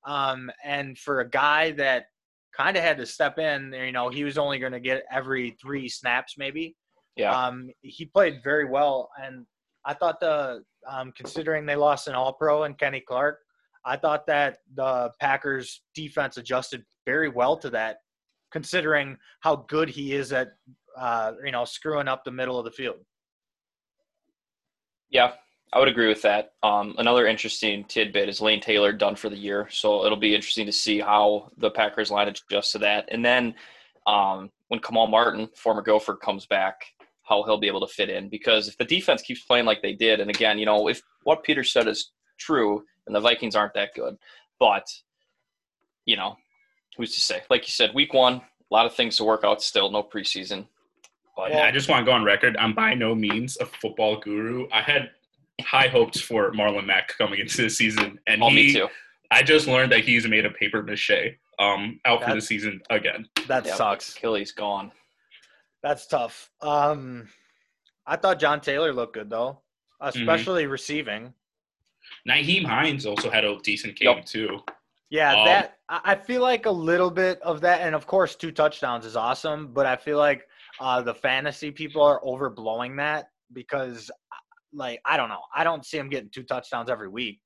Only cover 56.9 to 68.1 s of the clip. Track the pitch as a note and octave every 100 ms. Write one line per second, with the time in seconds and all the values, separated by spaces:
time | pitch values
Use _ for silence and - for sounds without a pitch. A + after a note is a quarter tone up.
56.9 | F#2+ - - G#2+ G2 G2 - A2+ G#2+ A2+
57.9 | G#2+ G#2 G2+ - G#2+ A#2 C#3+ C#3+ C#3 F#2
58.9 | - - _ _ A2+ C#3 D#3 D3+ B2+ C3
59.9 | A#2 G#2+ A#2+ A2+ A2 G#2 - G2+ A2 G#2
60.9 | G#2 - G2+ A2 - _ - G2+ G2 G#2
61.9 | A2+ B2 A#2+ A#2+ A#2+ A2+ G#2 G#2+ F#2+ -
62.9 | A2 - - A2+ - B2 C3 - F#2+ A2+
63.9 | G2+ - - A#2 G#2+ G2+ - G#2 G2+ G2
64.9 | _ _ _ _ - _ _ _ _ C#3+
65.9 | D3 - D3 A#2 - - _ D3+ D3 D3
66.9 | D3+ C3 B2 A2+ _ _ _ _ _ _
67.9 | _ -